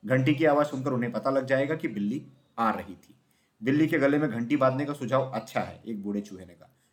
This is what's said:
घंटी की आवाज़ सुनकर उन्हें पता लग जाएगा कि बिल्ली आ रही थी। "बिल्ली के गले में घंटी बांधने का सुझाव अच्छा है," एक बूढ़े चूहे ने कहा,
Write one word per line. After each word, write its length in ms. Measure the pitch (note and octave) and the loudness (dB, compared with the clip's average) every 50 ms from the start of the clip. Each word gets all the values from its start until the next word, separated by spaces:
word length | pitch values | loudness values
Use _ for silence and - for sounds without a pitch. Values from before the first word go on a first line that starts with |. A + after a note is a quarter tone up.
| - | -2
घंटी 300 | G#2 B2+ C3 C3 C#3 D3+ | 2 2 2 4 4 2
की 100 | C3+ D#3+ | 4 4
आवाज़ 220 | D#3 C#3+ D3 D3 | 4 6 6 4
सुनकर 260 | D3 - C3 C3 C#3+ C3 | 2 0 -4 -4 -2 -2
उन्हें 200 | A#2+ A#2 A#2+ A#2 | 0 -2 -2 -4
पता 180 | A2 G2+ C#3 | -2 -2 0
लग 160 | C3+ C3+ C3 | 0 0 2
जाएगा 300 | B2 C3+ C3 C#3 C#3+ D#3+ | 2 2 2 2 0 -2
कि 120 | D#3 - D#3 | -4 -4 -6
बिल्ली 440 | A2 G#2 G2+ G#2 A#2 D3+ - - - _ _ _ _ - | -4 -2 -2 -2 -2 -4 -8 -12 -20 _ _ _ _ 0
आ 120 | A#2 A2 | 0 0
रही 240 | G#2 G2+ - E2+ F2+ | 0 0 -6 -12 -16
थी। 200 | E2 _ _ - _ _ _ _ _ _ _ _ _ A2 | -20 _ _ -20 _ _ _ _ _ _ _ _ _ -2
"बिल्ली 240 | A#2+ C3+ D3 D#3 | 0 2 4 2
के 120 | D3+ E3+ D3+ | 2 2 2
गले 200 | C#3 C#3 C#3+ D3 | 2 4 4 2
में 120 | D3+ D3 | 0 0
घंटी 260 | A2+ A#2 A#2 A#2 C#3+ | -2 -4 -2 0 0
बांधने 280 | D3 C3+ C3 B2+ C3 D3 | 2 2 2 2 0 -4
का 80 | C#3+ D3 | -4 -4
सुझाव 380 | C#3+ C#3 A#2+ C3 C3 C3+ C3 | -6 -4 0 0 0 0 0
अच्छा 300 | - A2+ A2+ - - B2+ | -4 -8 -8 -4 -4 -4
है," 220 | G2 F2+ E2+ - - | -4 -4 -8 -14 -12
एक 160 | G#2+ A2+ G2+ G2 | -10 -10 -8 -6
बूढ़े 180 | G2+ G2+ G2+ | -4 -4 -6
चूहे 260 | G2+ - G2 F#2 F#2 | -6 -8 -12 -18 -18
ने 80 | F2 E2+ | -18 -20
कहा, 220 | _ - - _ _ _ _ | _ -20 -20 _ _ _ _